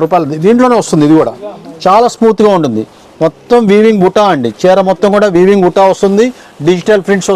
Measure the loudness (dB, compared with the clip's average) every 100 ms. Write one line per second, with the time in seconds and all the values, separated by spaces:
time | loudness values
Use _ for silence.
0 | 0 -2 -2 -2 0 2 2 0 -2 0
1 | 2 2 0 -6 -16 -18 -20 -6 0 2
2 | 0 0 -2 2 0 0 -2 -6 -8 -18
3 | -20 -4 -4 -4 -2 0 2 2 2 2
4 | 0 0 0 0 -4 -2 0 2 0 -2
5 | 0 0 0 2 2 2 0 2 0 0
6 | -2 0 -2 -4 -20 -6 -4 -2 -2 -2
7 | -2 -4 -2